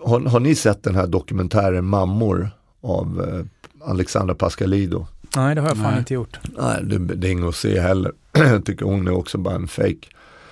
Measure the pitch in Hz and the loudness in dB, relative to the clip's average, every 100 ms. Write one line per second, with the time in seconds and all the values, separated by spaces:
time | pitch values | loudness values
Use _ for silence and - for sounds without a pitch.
0 | - 120 131 120 131 156 110 101 - 95 | 0 2 4 2 4 4 2 2 0 0
1 | 92 90 - 95 90 107 98 90 92 101 | 2 0 -2 -4 0 2 2 2 2 0
2 | 92 101 110 90 101 - _ _ - 92 | 2 2 2 0 -2 -8 _ _ -4 -4
3 | 87 87 90 92 - - - - - 92 | -4 -4 -4 -6 -8 -14 -20 -12 -4 -2
4 | 92 104 95 87 90 - 95 98 95 90 | 0 -2 -2 0 -2 -2 0 0 0 -4
5 | 85 - - 139 135 151 147 110 110 131 | -6 -14 -6 0 0 2 0 0 0 0
6 | 123 127 117 - - - 123 113 - 101 | -2 -4 -6 -10 -12 -4 -2 -2 -2 -2
7 | 87 90 92 90 87 82 104 95 87 95 | -2 -2 0 0 -2 -2 0 2 4 2
8 | 92 - _ - 147 107 - 101 101 98 | 0 -6 _ 4 6 4 2 -4 -2 0
9 | 92 92 87 101 92 92 90 - 98 - | 0 0 -2 -4 -4 -4 -4 -2 0 -2
10 | - - - - - | -8 -20 -20 -20 -20